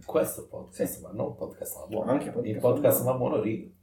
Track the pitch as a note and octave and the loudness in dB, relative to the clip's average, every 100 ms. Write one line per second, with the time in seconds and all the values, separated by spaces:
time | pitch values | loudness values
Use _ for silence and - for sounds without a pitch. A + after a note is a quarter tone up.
0 | - B2 - - - - - - - - | -2 0 0 -2 -10 -12 -10 -4 -4 -4
1 | - - - - - - - - - G#2+ | -10 -6 -4 -4 -10 -10 -12 -10 -6 -4
2 | G#2+ C3+ - A#2 G#2+ G#2+ B2 - B2 A2 | 2 0 0 -4 -2 2 4 6 6 6
3 | B2 B2+ A#2 G#2+ G#2+ G2 - - | 2 2 2 0 0 -2 -6 -18